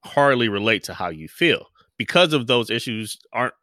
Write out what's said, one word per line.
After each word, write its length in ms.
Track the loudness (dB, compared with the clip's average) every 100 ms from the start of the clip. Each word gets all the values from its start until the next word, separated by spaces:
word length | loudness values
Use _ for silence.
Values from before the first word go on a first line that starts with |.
hardly 440 | -4 2 4 4 2
relate 360 | 0 0 0
to 100 | -2
how 140 | -8 -8
you 200 | -8 -14
feel," 380 | -2 2 2 -4 _ _ _
because 360 | -2 2 4
of 140 | 2 2
those 240 | 0 0
issues 480 | -4 -4 -8 -8 -14 _
aren't 220 | -6 -6 -6